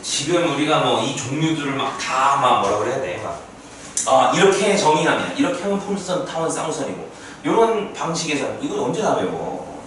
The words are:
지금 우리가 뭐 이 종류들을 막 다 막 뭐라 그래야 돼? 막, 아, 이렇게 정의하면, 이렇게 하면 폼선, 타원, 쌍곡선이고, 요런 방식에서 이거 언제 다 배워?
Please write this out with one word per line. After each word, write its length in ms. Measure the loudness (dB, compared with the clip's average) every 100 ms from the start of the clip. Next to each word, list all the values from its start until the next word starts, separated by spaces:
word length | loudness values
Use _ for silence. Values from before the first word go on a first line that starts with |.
지금 500 | -4 -4 0 2 2 0
우리가 260 | 2 2
뭐 200 | 2 0
이 140 | 0 -4
종류들을 580 | -4 0 0 0 -2
막 240 | -2 -4 -4
다 400 | -4 2 2 4
막 240 | 4 4
뭐라 180 | 2 0
그래야 220 | 0 -2
돼? 200 | -4 -6
막, 180 | -8 -10 -12 -20 -20 -18 -8 -4 4
아, 240 | 4 6
이렇게 420 | 6 6 6 4 4
정의하면, 580 | 4 4 4 0 -2 0
이렇게 280 | 0 0
하면 160 | -2 -2
폼선, 460 | -2 -6 -2 -4 -2
타원, 240 | -2 -2
쌍곡선이고, 600 | -2 -4 -4 -6 -8 -12 -14 -18 -8 0
요런 480 | 4 4 2 -2
방식에서 640 | -6 -4 -2 -2 -2 -2 -4
이거 240 | -4 -2 -2
언제 160 | 0
다 140 | 0 0
배워? 680 | -2 -4 -6 -8 -10 -14